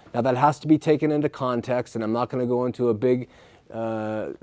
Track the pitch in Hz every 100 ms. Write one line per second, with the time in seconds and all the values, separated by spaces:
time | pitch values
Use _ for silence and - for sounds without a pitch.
0 | - 120 131 127 147 143 151 151 160 143
1 | 156 151 147 - 127 120 127 123 120 117
2 | 110 117 123 127 123 123 123 113 120 107
3 | 127 127 123 - - - - 113 113 110
4 | 107 107 78 -